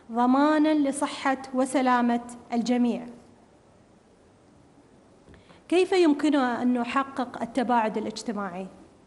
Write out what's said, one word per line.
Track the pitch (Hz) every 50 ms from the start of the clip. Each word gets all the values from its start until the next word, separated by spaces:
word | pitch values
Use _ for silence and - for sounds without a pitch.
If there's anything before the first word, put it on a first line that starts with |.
| - - 226
ضمانًا | 233 240 254 254 269 285 302 311 311 302 311 311
لصحة | 311 285 277 269 - 294 - - - - 277 269 269 - - -
وسلامة | 254 262 262 - 294 254 254 247 247 240 240 233 240 240 - - - - - 240
الجميع. | 240 214 - 247 247 240 240 214 - - - - - - - - - - _ _ _ _ _ _ _ _ _ _ _ _ _ _ _ _ _ _ _ _ _ _ - - _ _ - - _ - - - - - _ _ - - - - - - - _ -
كيف | 311 349 370 359 392
يمكننا | 370 349 320 285 285 - 311 294 285 262 247 240 - 247
أن | 247 247
نحقق | 247 240 247 - 269 269 277 - - 247 247 - - 240
التباعد | 226 - 277 240 202 247 233 220 220 196 220
الاجتماعي؟ | 214 214 214 - - - 214 208 202 190 175 185 190 185 - - - - - _ _